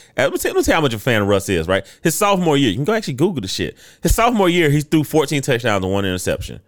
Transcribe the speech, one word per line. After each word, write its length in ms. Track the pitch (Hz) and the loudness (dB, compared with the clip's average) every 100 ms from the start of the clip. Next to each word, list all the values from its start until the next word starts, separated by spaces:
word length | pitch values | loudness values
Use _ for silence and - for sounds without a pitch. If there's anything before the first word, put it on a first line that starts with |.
| - - | -10 -2
Uh, 60 | |
let 100 | 135 | -2
me 60 | 359 | -2
tell, 140 | 370 | -2
let 60 | 370 | 0
me 40 | |
tell 80 | 294 | 2
you 40 | 175 | 2
how 40 | |
much 140 | 143 | 0
of 60 | 110 | -2
a 20 | |
fan 240 | 131 113 101 | 0 2 2
Russ 220 | 98 95 | 2 0
is, 200 | 90 80 | -2 0
right? 160 | 95 - - | -2 -4 -6
His 120 | 170 | -4
sophomore 420 | 160 202 196 175 143 | 0 2 2 2 2
year, 140 | 135 | 2
you 60 | 95 | 0
can 80 | |
go 100 | 151 | -2
actually 200 | 226 220 | -2 -4
Google 280 | 123 175 151 | -2 -2 -2
the 60 | 95 | -6
shit. 280 | - 92 - - - | -6 -6 -8 -20 -4
His 120 | - | 0
sophomore 340 | - 233 226 185 | 2 2 2 2
year, 220 | 175 156 | 4 2
he 100 | 147 | 2
threw 240 | 147 160 | 0 0
fourteen 380 | 147 156 139 151 | 2 0 0 -2
touchdowns 420 | 135 117 120 101 | -2 -2 0 0
and 80 | 92 | 0
one 120 | 98 98 | -2 -2
interception. 540 | 90 92 78 - 58 | -2 -2 -4 -6 -14